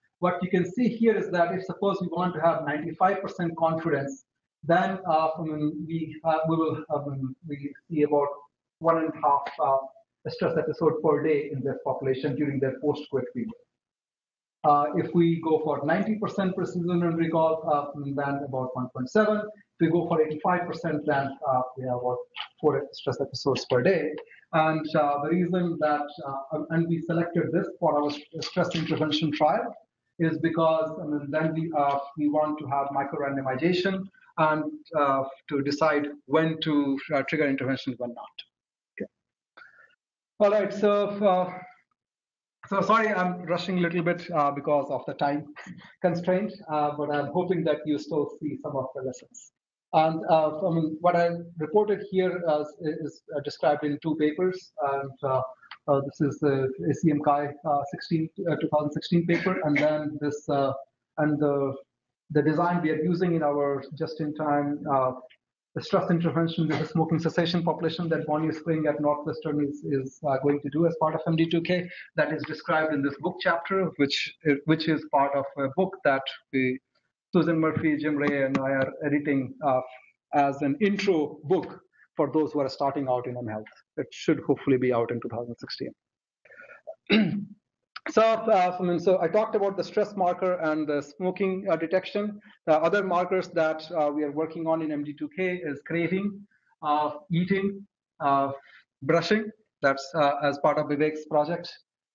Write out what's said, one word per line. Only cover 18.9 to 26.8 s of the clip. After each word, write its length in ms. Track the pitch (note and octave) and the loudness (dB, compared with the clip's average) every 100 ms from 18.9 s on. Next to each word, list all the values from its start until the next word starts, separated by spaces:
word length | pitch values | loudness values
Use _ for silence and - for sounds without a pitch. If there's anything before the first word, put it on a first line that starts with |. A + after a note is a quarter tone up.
point 160 | B2+ B2+ | -6 0
seven. 280 | G#3+ G#3+ G#3 | 2 2 2
If 420 | - - _ - | -4 -12 _ 0
we 100 | E3 | 2
go 160 | E3+ D#3+ | 2 2
for 120 | D#3+ | 2
eighty-five 460 | D#3 D3+ F#3 F3 F3 | 0 0 0 0 -2
percent, 380 | - E3 D3 C#3+ | -6 -4 -4 0
then, 260 | C#3 C#3 - - | 0 -2 -4 0
uh, 140 | B2+ B2+ C3 | 0 -2 -6
we 80 | B2+ | -4
have 140 | B2 | -2
about 180 | B2 B2 - - - - | -2 -4 -8 -14 -16 0
four 240 | D3+ C3+ - | 0 0 -4
stress 300 | - - B2 | -8 -6 -4
episodes 440 | C3+ B2 C#3+ B2+ - | -6 -2 -2 0 2
per 120 | B2+ | 2
day. 300 | F3+ F3 D3 - - - - | 4 2 0 -6 -14 -20 -2
And, 340 | D#3+ D#3+ D#3 D3 | 2 2 2 0
uh, 300 | D#3+ C#3+ C#3+ | 2 2 2
the 60 | D3+ | 0
reason 480 | F3+ E3+ F3+ F3 D3 | 0 2 0 0 0
that, 220 | D3+ D3 D3 - C#3 | 0 0 -2 -8 -10
uh, 360 | D#3+ E3+ D#3 D3 | -8 -6 -6 -2
and 180 | E3 | 0